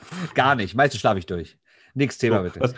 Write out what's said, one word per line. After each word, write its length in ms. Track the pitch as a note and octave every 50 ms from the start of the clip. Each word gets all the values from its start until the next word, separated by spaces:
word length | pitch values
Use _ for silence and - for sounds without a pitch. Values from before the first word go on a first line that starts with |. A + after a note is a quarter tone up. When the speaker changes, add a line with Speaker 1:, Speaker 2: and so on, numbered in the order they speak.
Speaker 1:
<laughs> 320 | - - E3+ F#3 F3 - -
Gar 200 | C3+ B2+ C#3 C#3+
nicht, 200 | A#2 G2 F2 F#2+
meistens 240 | B2+ D3 C3+ - G#2
schlafe 180 | - A#2 G2+ F#2+
ich 80 | F2
durch. 320 | - F#2 E2+ D#2 - _ _ _ _ _ _ _ _
Nix 240 | - C3 C#3+ B2+ -
Thema, 220 | - B2+ A#2+ A2+ G2
Speaker 2:
So, 60 | F#2
Speaker 1:
bitte. 160 | F2 - G#2
Speaker 2:
was, 140 | C3 B2 -